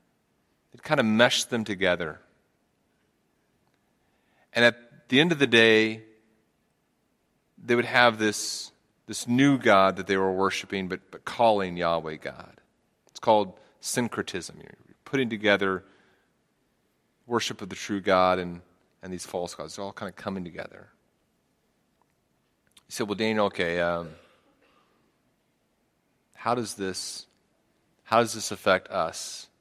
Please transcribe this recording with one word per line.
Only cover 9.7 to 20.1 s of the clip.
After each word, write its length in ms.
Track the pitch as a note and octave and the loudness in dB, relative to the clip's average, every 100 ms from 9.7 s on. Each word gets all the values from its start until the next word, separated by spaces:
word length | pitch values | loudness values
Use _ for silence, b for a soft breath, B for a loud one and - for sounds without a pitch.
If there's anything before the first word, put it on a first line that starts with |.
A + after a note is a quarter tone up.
| G2 F#2+ F#2 | 6 6 2
that 100 | F#2 | -2
they 100 | G2 | 0
were 160 | F#2+ | 0
worshiping, 560 | F#2+ F#2+ - - G2 F#2 | 0 0 -2 -6 -8 -6
but, 220 | F#2 _ | -10 _
but 160 | E2+ - | -18 -10
calling 500 | - A#2 G#2 F#2 F2 | 2 2 2 0 -2
Yahweh 400 | E2+ E2 D#2+ D#2 | -2 -2 -4 -10
God. 380 | C#2 C2 - - _ _ _ _ _ | -12 -14 -18 -20 _ _ _ _ _
It's 100 | - | -4
called 320 | - G#2+ G2 b b b | 2 2 2 b b b
syncretism. 720 | - - A#2+ - F#2+ F#2 E2 - | -8 -4 -4 -6 -8 -8 -12 -16
You're 100 | - - _ _ | -20 -20 _ _
putting 240 | - C#3 A#2+ | -6 -4 -2
together 560 | A2 G#2 G2+ G2 F#2 b b b b b b _ _ _ _ _ _ _ _ - | 0 2 2 2 -4 b b b b b b _ _ _ _ _ _ _ _ -6
worship 340 | A#2 - A#2 | -4 -4 -8
of 80 | G2 | -12
the 60 | |
true 260 | F#2+ - G2+ | -12 -6 -4
God 380 | F#2+ F#2 F#2 F#2 | 2 4 4 2
and, 240 | F2 F2 - _ _ _ | -4 -12 -18 _ _ _
and 100 | F#2+ | -14
these 140 | F2+ - | -14 -10
false 280 | F#2 F2 | -8 -8
gods. 220 | - D#2 - | -10 -14 -12
They're 80 | |
all 80 | G2+ | -12
kind 160 | - | -12
of 80 | G2+ | -12